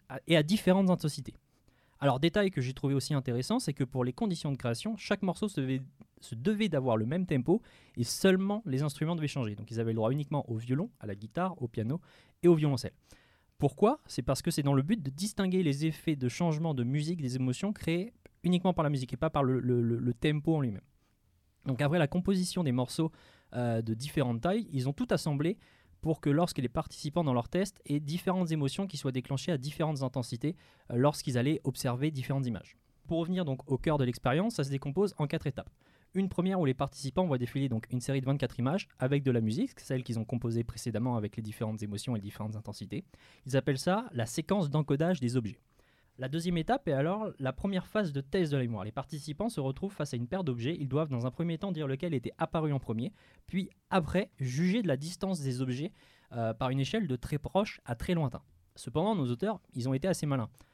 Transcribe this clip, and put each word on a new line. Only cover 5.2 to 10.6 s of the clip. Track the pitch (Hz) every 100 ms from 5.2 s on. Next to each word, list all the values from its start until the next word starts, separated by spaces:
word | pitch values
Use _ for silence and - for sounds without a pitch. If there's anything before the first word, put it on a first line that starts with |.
morceau | 190 165 214
se | -
devait, | 131 131 135 - - _
se | - 113
devait | 143 214 220
d'avoir | 151 127 110
le | 113
même | 170 180
tempo | 135 123 208 - - - -
et |
seulement | 117 - 190 190 196 208 196
les | 135
instruments | 151 139 156 170
devaient | 147
changer. | 151 113 104
Donc, | 110
ils | 113
avaient | 113
le | 113
droit | 110
uniquement | 143 143 143 -
au |
violon, | 113